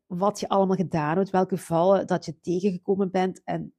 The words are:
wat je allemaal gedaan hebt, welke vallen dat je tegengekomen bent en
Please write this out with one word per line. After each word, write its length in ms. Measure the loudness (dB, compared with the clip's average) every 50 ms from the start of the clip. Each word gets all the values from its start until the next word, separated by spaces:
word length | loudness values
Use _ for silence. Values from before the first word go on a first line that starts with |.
| _
wat 340 | -8 -4 0 0 0 0 -2
je 80 | -4 0
allemaal 280 | 2 2 4 2 2
gedaan 400 | 0 0 -2 -2 -2 0 0 0
hebt, 140 | 0 0 0
welke 260 | 2 0 0 0 -2
vallen 500 | -6 -4 -2 0 2 4 4 4 4 2
dat 180 | 0 -2 -2 -4
je 160 | -6 -14 _
tegengekomen 680 | -4 -4 -2 0 0 0 -2 -2 -2 -2 0 0 0 -2
bent 320 | 0 -2 -2 -2 -4 -6 -8
en 300 | -8 -6 -6 -6 -10 -16